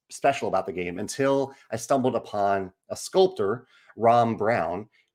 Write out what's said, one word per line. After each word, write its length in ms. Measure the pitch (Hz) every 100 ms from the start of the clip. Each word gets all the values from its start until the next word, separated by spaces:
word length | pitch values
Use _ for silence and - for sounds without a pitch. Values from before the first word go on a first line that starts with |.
| -
special 360 | - 143 - 107
about 200 | 92 95
the 80 |
game, 240 | 87 87 87
until 560 | 104 - 139 139 135 - -
I 40 | 117
stumbled 380 | - 135 123
upon 560 | 113 - 104 101 98 92 - -
a 60 | -
sculptor, 720 | - 185 185 185 98 123 - _ _ -
Rom 400 | 113 120 113 98
Brown, 500 | 104 117 82 92 110 _ _